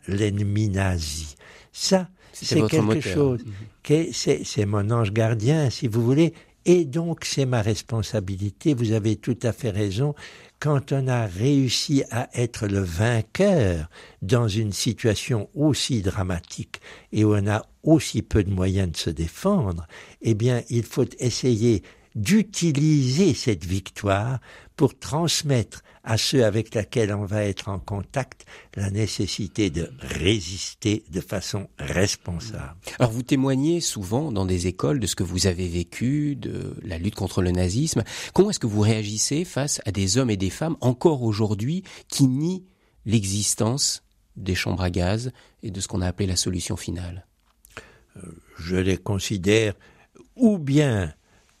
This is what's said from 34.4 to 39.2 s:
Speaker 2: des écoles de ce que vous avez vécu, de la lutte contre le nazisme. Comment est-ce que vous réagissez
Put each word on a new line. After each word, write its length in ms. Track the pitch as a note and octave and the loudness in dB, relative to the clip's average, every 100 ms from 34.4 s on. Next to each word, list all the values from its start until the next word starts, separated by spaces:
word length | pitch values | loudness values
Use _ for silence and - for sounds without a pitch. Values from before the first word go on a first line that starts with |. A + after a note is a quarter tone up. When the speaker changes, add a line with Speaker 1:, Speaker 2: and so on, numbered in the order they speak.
Speaker 2:
des 220 | F#2 F#2 F2+ | 0 0 0
écoles 340 | - D3 D3 | 0 0 0
de 60 | G2 | -2
ce 80 | |
que 80 | - | -2
vous 240 | F2 F2+ F#2+ | -2 2 2
avez 220 | F2 F2+ | 2 -2
vécu, 680 | F2 E2+ - A#2+ D3 D3 C3 | -2 -4 -2 -2 0 -2 -4
de 380 | - F#2+ F#2+ - | -8 -8 -8 -10
la 160 | - E2 | -10 -4
lutte 160 | F#2+ | -4
contre 260 | - F#2+ - | -4 -2 0
le 120 | F2+ | 2
nazisme. 500 | F2+ F2+ G#2+ D#3+ - - - - | 2 2 0 0 0 -2 -8 -2
Comment 160 | - G#3 | 2 4
est-ce 80 | - | 2
que 80 | A#2 | -2
vous 140 | G#2 | 2
réagissez 640 | G#2 A2 G#2 G#2+ | 4 2 -2 -2